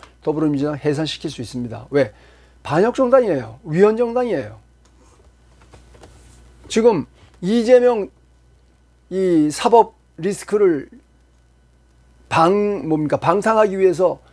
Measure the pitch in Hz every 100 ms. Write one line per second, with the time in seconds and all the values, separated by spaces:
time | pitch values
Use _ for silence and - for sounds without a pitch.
0 | - _ - 156 156 143 147 147 147 143
1 | 156 - 160 139 117 127 120 110 113 143
2 | 135 - - _ _ _ - 151 220 247
3 | 254 262 226 143 110 117 180 160 208 220
4 | 240 240 247 160 107 107 _ _ _ _
5 | _ _ _ _ _ _ _ - _ -
6 | - - - - - _ - 220 226 185
7 | 120 _ - _ 180 233 226 247 247 226
8 | 190 - _ _ _ _ _ _ _ _
9 | - 185 190 165 151 147 240 226 220 -
10 | _ - 175 196 - 208 196 151 - 240
11 | _ _ _ _ _ _ _ _ _ _
12 | _ _ - - 165 202 208 196 156 156
13 | 147 143 165 190 208 220 208 190 190 165
14 | 180 - _